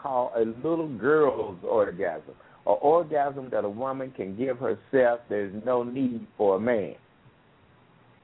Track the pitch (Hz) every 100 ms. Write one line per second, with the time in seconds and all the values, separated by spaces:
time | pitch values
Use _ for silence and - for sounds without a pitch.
0 | 147 131 123 117 113 113 156 165 156 120
1 | 113 156 147 - 104 87 101 113 98 87
2 | 92 78 76 - - - - 104 143 165
3 | 160 151 143 139 131 123 101 101 131 135
4 | 131 127 98 98 131 123 127 104 - 135
5 | 123 120 - 104 98 101 113 123 120 127
6 | 131 117 104 - 104 95 113 117 87 -
7 | _ _ _ _ _ _ _ _ _ _
8 | _ _